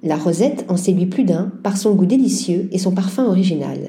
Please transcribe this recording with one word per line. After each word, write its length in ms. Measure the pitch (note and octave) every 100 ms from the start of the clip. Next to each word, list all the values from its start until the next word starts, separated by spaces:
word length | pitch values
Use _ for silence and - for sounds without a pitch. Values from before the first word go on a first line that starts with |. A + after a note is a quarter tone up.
La 120 | D#3+ D3+
Rosette 480 | F3+ E3 B3+ - -
en 100 | F3+
séduit 300 | - F3+ F3+
plus 160 | -
d'un 300 | G#3 E3 G3 -
par 140 | G3+ G3
son 180 | G#3+
goût 120 | G3 F3+
délicieux 640 | C4 A#3+ F#3+ - F3 -
et 60 | F3+
son 120 | F#3
parfum 340 | F#3 F#3+ -
original. 540 | B3+ F#3 F3+ D#3 C3+ C3+